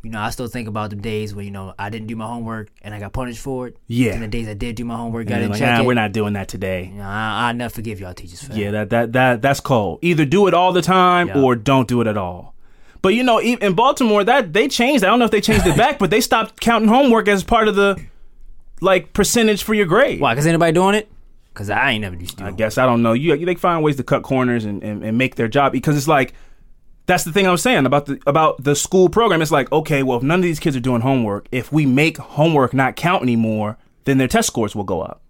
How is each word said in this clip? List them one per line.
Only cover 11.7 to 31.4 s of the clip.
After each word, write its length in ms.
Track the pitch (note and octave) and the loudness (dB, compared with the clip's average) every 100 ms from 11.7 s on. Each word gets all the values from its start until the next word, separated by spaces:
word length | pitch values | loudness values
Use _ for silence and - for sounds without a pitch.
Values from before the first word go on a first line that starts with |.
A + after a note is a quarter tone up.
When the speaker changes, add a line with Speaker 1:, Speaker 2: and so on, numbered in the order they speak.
| C3+ A#2 | 2 2
Speaker 2:
do 120 | B2 | 0
it 60 | A2 | 0
at 100 | G#2 | -2
all. 380 | F2+ F2 - - - - - - | -4 -8 -16 -18 -20 -20 -20 -4
But, 120 | F#3+ | 0
you 100 | A3 | 2
know, 160 | B3+ A3+ | 2 2
e-, 180 | G#3+ A#3+ | 2 0
in 140 | G3+ | 0
Baltimore, 480 | F3+ B3 D4 A#3+ G#3 | 2 2 4 2 2
that, 300 | G3+ C4+ G3+ | 4 2 2
they 160 | D#3+ C4+ | 0 0
changed. 340 | - A#3+ D4 | 0 2 2
I 60 | F#3+ | 4
don't 100 | A#3 | 4
know 60 | |
if 60 | A#3 | 4
they 80 | G#3+ | 2
changed 260 | F#3+ G#3+ F3+ | 2 2 4
it 100 | D3+ | 4
Speaker 1:
<laughs> 80 | |
Speaker 2:
back, 140 | B3 D4 | 2 2
but 120 | F#3 | 0
they 100 | G#3 | 0
stopped 400 | A#3+ A#3 G#3+ - | 2 0 -2 -4
counting 280 | - A#3 A3 | 0 2 4
homework 380 | A#3 C#4 A3+ G3+ | 4 6 4 4
as 160 | G3+ | 0
part 240 | F3 A3+ G#3+ | 2 2 2
of 80 | |
the, 260 | G3 G3+ F#3 D3+ - - - - - - - | 2 2 0 -8 -18 -20 -20 -20 -20 -18 -2
like, 320 | F3 F#3 - | 2 2 0
percentage 520 | - G3+ A#3+ A3 G#3 | 0 2 4 2 2
for 100 | - | 0
your 120 | G#3+ G3 | 0 2
grade. 340 | F#3+ C#4 A2 | 4 2 2
Speaker 1:
Why? 120 | C3+ | 0
'Cause 120 | A#2 D3+ | 2 2
anybody 260 | E3 E3+ | 2 4
doing 220 | E3 F#3 | 4 4
it? 160 | G#3 G#3 - - - _ | 2 -2 -16 -20 -20 _
'Cause 160 | - G2+ | -12 -4
I 200 | G#2 C3 | -2 0
ain't 120 | A2+ | 0
never 120 | G#2 | -4
used 180 | F2 F2+ - | -10 -12 -12
to 60 | |
do 0 | |
Speaker 2:
I 40 | G2 | -12
Speaker 1:
it. 60 | F#2+ | -4
Speaker 2:
guess, 220 | A2 G#2 | -4 0
I 80 | B2+ | 2
don't 160 | A#2+ | 2
know. 120 | A#2 | 2
You, 300 | A2+ D#3 D3 | 2 0 0
they 120 | F3 F3 | 0 -2
find 260 | F#3 E3+ | -2 0
ways 140 | D3+ C3+ | 0 -2
to 80 | |
cut 180 | A#2+ D#3+ | -2 -2
corners 420 | - C3 B2+ A#2+ | 0 -2 0 -2
and, 180 | A2 G2+ | -4 -8
and, 180 | G#2+ G#2 | -8 -8
and 140 | G#2+ A2+ | -4 0
make 160 | C3 | -2
their 140 | - A#2 | -2 -2
job, 240 | C#3+ C#3 | 2 0
because 240 | B2+ C#3 D3 | 0 0 -2
it's 100 | C3+ | 2
like, 260 | D3+ C3 - - - - - - - - | 2 0 -6 -20 -20 -20 -20 -20 -20 -2
that's 180 | F3+ | 0
the 80 | F3+ | 0
thing 140 | E3 F#3+ | 0 2
I 40 | |
was 120 | F3+ | 2
saying 240 | B3 A#3 C3 | 2 2 4
about 200 | C#3+ C#3+ | 2 0
the, 140 | C3+ - | -4 0
about 360 | D3 D#3 - | 2 2 2
the 140 | C3 C#3+ | 0 0
school 320 | - F#3+ F#3 | 2 4 4
program. 320 | G#3 A3+ E3+ | 4 2 2
It's 100 | D#3 | 2
like, 220 | D#3 B2 | 0 2
okay, 300 | D3+ D#3 D3 | -2 0 0
well, 160 | C3+ A#2+ | 0 0
if 40 | |
none 180 | C3+ F3 | 0 2
of 20 | |
these 180 | F3+ D#3 | 0 0
kids 160 | E3+ C3+ | -2 -2
are 40 | |
doing 200 | B2 A#2+ | -2 0
homework, 480 | B2 C3+ A2+ G2+ | 0 0 0 -4